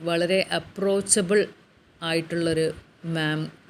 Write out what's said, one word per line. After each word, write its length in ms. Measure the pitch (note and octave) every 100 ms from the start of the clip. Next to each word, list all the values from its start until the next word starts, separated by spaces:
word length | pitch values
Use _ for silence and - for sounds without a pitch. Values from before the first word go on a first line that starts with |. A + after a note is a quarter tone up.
വളരെ 460 | E3 E3+ F3 F#3+ - F3
അപ്രോച്ചബിൾ 880 | - - G3 G3 G3 A3 F#2+ G#3 F#3+ - - _ _ -
ആയിട്ടുള്ളൊരു 720 | E3 E3 D#3+ E3+ E3 D#3+ D#3+ - - -
മാം 480 | E3 E3 D#3 D#3 D#3 -